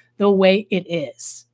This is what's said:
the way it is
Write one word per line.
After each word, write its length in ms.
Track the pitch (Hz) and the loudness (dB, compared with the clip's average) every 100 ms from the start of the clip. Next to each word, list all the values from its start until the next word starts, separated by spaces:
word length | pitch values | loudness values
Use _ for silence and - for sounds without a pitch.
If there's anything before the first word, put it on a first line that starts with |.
| _ _ | _ _
the 120 | 208 | 0
way 380 | 196 190 196 214 | 4 4 2 0
it 160 | 190 185 | -6 -4
is 540 | 170 139 - - - - | -6 -8 -10 -14 -14 -18